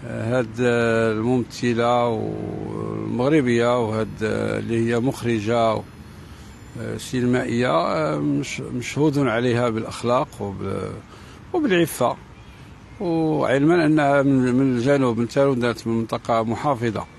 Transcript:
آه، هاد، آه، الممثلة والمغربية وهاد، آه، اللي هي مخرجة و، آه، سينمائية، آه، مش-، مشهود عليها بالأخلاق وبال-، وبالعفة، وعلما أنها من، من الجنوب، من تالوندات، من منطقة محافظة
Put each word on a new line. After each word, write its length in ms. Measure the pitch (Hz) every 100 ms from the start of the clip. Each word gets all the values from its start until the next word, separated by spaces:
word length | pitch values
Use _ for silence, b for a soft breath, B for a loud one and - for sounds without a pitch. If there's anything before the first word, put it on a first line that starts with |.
| 123
آه، 320 | 117 113 127
هاد، 100 | 113 110
آه، 500 | 123 120 117 113 113
الممثلة 960 | 110 113 127 113 - 123 117 117 123 120
والمغربية 1800 | 113 107 107 - 104 107 107 - 76 107 113 131 156 123 117 117 123 113
وهاد، 220 | 110 107 101
آه، 360 | 107 107 107 107
اللي 300 | 107 113 113
هي 100 | 120
مخرجة 760 | 123 135 120 117 104 117 113
و، 80 | 107 - - B B B B B B - -
آه، 160 | 113 110
سينمائية، 720 | - 127 123 123 127 120 123
آه، 480 | 160 180 185 156 156
مش-، 440 | 147 143 139 -
مشهود 560 | 120 123 117 - 156 143
عليها 520 | 135 113 123 120 120
بالأخلاق 580 | 110 110 92 117 123 147 -
وبال-، 540 | 101 98 98 98 101 101 - B B B -
وبالعفة، 640 | 370 294 180 170 - 208 - - - B B B B - -
وعلما 840 | 185 165 160 156 110 131 147 175 151
أنها 360 | 156 143 143
من، 340 | 139 135 127 123
من 220 | 135 123
الجنوب، 400 | 123 143 131 113
من 100 | 117
تالوندات، 600 | - 139 131 120 110 113
من 60 |
منطقة 500 | 113 113 120 - 117
محافظة 640 | 113 107 147 131 117 101 -